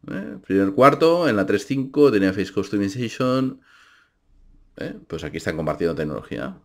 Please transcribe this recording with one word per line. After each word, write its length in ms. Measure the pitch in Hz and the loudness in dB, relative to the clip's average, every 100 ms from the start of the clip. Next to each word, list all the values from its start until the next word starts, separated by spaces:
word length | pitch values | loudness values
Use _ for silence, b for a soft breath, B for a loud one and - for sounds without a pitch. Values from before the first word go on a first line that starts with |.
| - | -10
¿Eh? 280 | - 214 214 - | -10 -10 -14 0
Primer 280 | 95 98 | 2 2
cuarto, 540 | 98 135 - 160 170 160 | 6 6 6 2 4 2
en 80 | 107 | 0
la 120 | 95 | 2
tres 180 | 101 - | 0 0
cinco 460 | 139 131 147 143 | -4 -2 4 4
tenía 200 | 107 95 | 6 2
Face 220 | 95 92 | 0 -4
Customization. 1040 | - 98 104 98 117 120 - 127 131 131 - b b b b b b _ _ _ - _ - | -4 -2 -2 -2 -4 -8 -4 -2 0 -2 -6 b b b b b b _ _ _ -20 _ -12
¿Eh? 220 | - - - | -12 -12 -12
Pues 160 | 80 | -10
aquí 140 | 78 80 | -8 -6
están 200 | - 80 | -6 -4
compartiendo 380 | 78 76 85 73 | -4 -2 -2 -2
tecnología. 680 | 76 60 - 57 65 190 | -6 -6 -8 -8 -8 -12